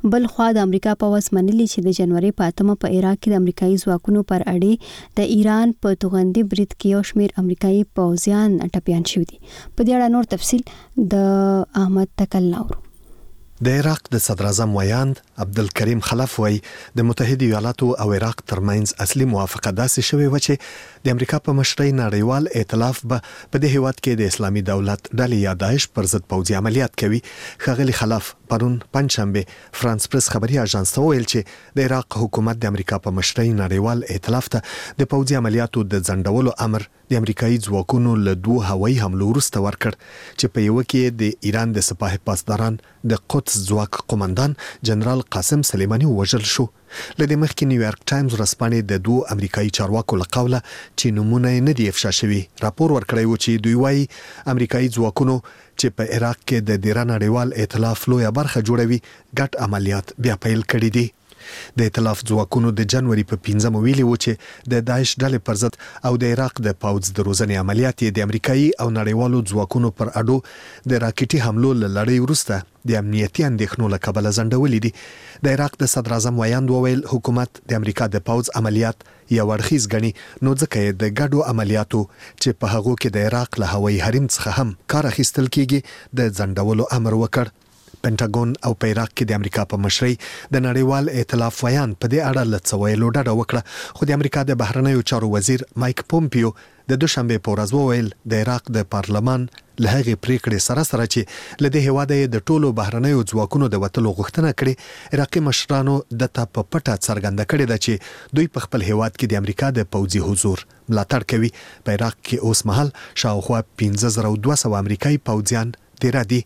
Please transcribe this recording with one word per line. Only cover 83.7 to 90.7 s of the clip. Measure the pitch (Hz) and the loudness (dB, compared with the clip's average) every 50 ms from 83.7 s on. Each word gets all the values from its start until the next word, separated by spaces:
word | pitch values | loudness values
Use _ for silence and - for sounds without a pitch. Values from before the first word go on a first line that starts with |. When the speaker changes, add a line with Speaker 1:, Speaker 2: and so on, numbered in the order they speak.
Speaker 2:
هوایي | 87 101 101 104 104 98 85 | 0 0 0 2 0 0 0
حریم | 110 113 135 139 | 0 0 0 0
څخه | 123 - - - 110 95 131 | 0 -2 -4 -4 -2 -2 -2
هم | 135 113 98 - _ _ - | -2 -2 -4 -10 _ _ -2
کار | 147 151 131 | 0 0 0
اخیستل | - - 131 - - - 131 127 - | 0 0 -2 0 0 0 -2 0 2
کیږي، | 147 139 123 139 139 131 - - - - - - 123 | 0 2 2 0 -2 -2 -4 -18 -20 -20 -8 -2 -2
د | 123 113 101 | -2 -2 0
ځنډولو | 95 104 95 95 95 98 107 113 107 123 - 127 123 | -2 -4 -2 -2 0 0 2 2 2 0 0 0 0
امر | 110 113 110 110 | 0 2 2 2
وکړ. | 113 113 - 127 123 113 _ _ _ _ _ _ _ - - - | 0 0 0 -2 -2 -2 _ _ _ _ _ _ _ -20 -16 -4
پینټاګون | - 127 110 104 120 107 104 120 120 117 131 - - | -2 -2 0 0 -2 0 0 0 0 0 -2 -2 -2
او | 120 113 - | -4 -2 0
په | - 110 107 | 0 -2 0
عراق | 110 117 110 | 0 -2 -4
کې | _ - 127 107 | _ -4 -2 -2
د | 110 | 0
امریکا | 104 101 98 - - 104 - | -2 -2 -4 -4 -4 -4 -4
په | - 101 101 | -4 -2 -2
مشرۍ | 98 - - 127 123 123 - - - - - - - 139 | 0 0 0 0 0 0 -2 -6 -16 -16 -16 -8 -2 -2
د | 131 127 | 0 0
نړیوال | 127 | 0